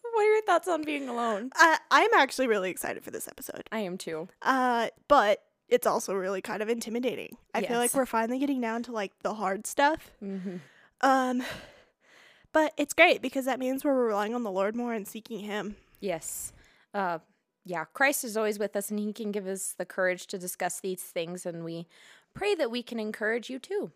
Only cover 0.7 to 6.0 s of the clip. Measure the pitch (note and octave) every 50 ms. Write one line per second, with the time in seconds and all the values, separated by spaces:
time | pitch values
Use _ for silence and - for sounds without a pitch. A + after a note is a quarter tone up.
0.7 | E4+ D#4 D#4 D#4 D4+ C#4+ C#4 B3+ A#3+ A#3 A#3+ A#3 G#3+ G3 A#3 C4 - - D#4+ E4
1.7 | D#4 - - _ B3 C#4+ F4 A4 A#4 F4+ C#4 B3+ - - C4 A#3+ G#3+ G#3 F#3 F#3
2.7 | E3 - - C#3+ - - - - - - - - - - - - - - - -
3.7 | - A3 G#3 F3+ F3 F#3+ - F3 D#3+ D#3 F3 F#3 _ _ - - C4+ C4 B3+ B3
4.7 | A#3+ A#3 A#3 - _ _ _ _ C#4+ C4+ G#3 G#3 G3+ - _ _ _ _ _ _
5.7 | A#3+ B3 - G#3+ D#3+ A3+